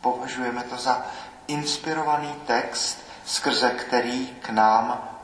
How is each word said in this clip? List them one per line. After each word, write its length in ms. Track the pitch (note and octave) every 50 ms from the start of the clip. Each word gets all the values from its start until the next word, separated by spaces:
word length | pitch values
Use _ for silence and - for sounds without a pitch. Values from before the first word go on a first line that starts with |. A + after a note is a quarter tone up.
Považujeme 640 | - B2 B2 B2 B2+ B2+ B2+ C3 B2 A#2+ A#2+ B2 B2
to 140 | B2 B2+
za 280 | B2 - C3 B2+ B2+ - - - - - - - - -
inspirovaný 880 | - D3 D3 D3 D3 - - - D#3+ D#3+ D#3+ D3+ D3+ D3 C#3+ D3 D3 D3 C#3+ -
text, 640 | - A#2 A#2+ B2+ - - - - - - - - - - - -
skrze 420 | - - - - C#3+ A#2+ - B2+ A#2+
který 580 | A#2+ - - - B2+ A#2+ A#2 A#2+ B2 C3 C3
k 220 | B2+ - - - -
nám 600 | A2 A2 A2 A2 A2 A2+ A#2 - - - - - - -